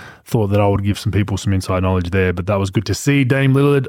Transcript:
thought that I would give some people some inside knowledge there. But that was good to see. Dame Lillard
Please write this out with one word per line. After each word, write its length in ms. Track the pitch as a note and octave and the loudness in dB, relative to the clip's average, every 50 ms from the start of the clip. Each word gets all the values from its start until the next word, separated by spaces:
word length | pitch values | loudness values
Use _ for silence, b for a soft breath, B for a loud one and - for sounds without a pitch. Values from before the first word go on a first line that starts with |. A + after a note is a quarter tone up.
| B B B B B | B B B B B
thought 220 | - - A#2+ G#2 | -4 -2 0 0
that 120 | G2 G2+ G#2 | 2 2 2
I 80 | G#2 | 2
would 160 | G2+ G2 G2 G2+ | 2 2 0 0
give 160 | G2+ G2 - | -2 -4 -2
some 140 | - A2+ - | -4 -2 0
people 240 | G#2 G#2 - G2 | 0 -2 -2 -4
some 160 | F#2 - G2+ G2 | -4 -2 -2 -2
inside 300 | F#2 - - F#2 F#2 F#2 | -2 -2 -2 -2 0 0
knowledge 260 | F#2 F#2+ F#2 F2 F2 | 0 0 0 -2 -2
there. 240 | F2+ F#2+ F#2 F#2 F2+ | 0 0 0 0 0
But 140 | F2+ F2+ | -2 -2
that 80 | G2 G#2 | -2 -2
was 160 | G2 G2 F#2+ | -2 -2 -2
good 140 | - A#2 G#2 | -2 -4 -2
to 60 | - F#2+ | -2 -6
see. 300 | - - C#3+ C#3+ C#3 C3+ | -4 0 0 2 2 2
Dame 300 | A#2+ C3+ C3+ C#3 C3+ C3 | 2 2 2 2 2 4
Lillard 340 | C#3 C#3+ C#3+ C#3+ C#3 B2+ | 4 4 4 2 2 0